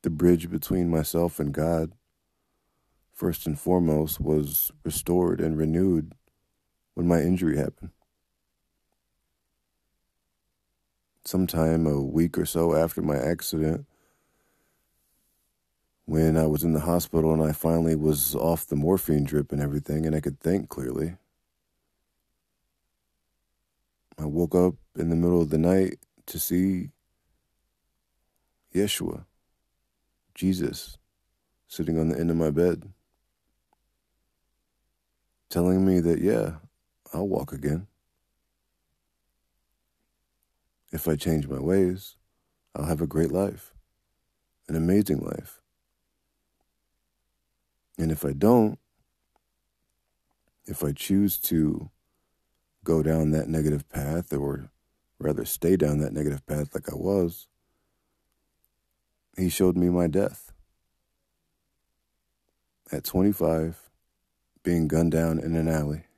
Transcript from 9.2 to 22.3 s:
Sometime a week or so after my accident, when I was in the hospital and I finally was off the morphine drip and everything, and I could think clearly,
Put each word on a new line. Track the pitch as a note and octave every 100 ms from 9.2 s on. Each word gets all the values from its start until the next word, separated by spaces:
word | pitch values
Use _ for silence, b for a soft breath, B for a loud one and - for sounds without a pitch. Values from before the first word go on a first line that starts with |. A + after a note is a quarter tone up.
| _ _ _ _ _ _ _ _ _ _ _ _ _ _ _ _ _ _ _ _ -
Sometime | F#2 F2+ E2 D#2+ E2 D#2+
a | C#2+
week | C#2 D#2 E2+ -
or | D#2+
so | E2+ E2 D#2
after | E2 -
my | D2+ C#2+
accident, | C#2 E2+ - D#2+ D#2 F2 C#3+ _ _ _ _ _ _ _ _ _ _ _ _ _ _ _ _ _ _ _ _ _ -
when | D#2 D#2+ D#2+
I | D#2
was | D2+
in | E2
the | D#2
hospital | D#2 F2 - E2 D#2+
and | D#2+
I | D#2
finally | D#2 E2 E2 E2 D#2
was | D#2 D2 - -
off | E2 E2 -
the | D2
morphine | D2+ F#2+ - D2+ C#2+
drip | D2 C#2
and | C#2+
everything, | D2 D2 C#2+ D2+ D#2+
and | D2+
I |
could | D2 C#2
think | D#2+ F#2+ -
clearly, | - B1+ B1+ E2+ F2+ _ _ _ _ _ _ _ _ _ _ _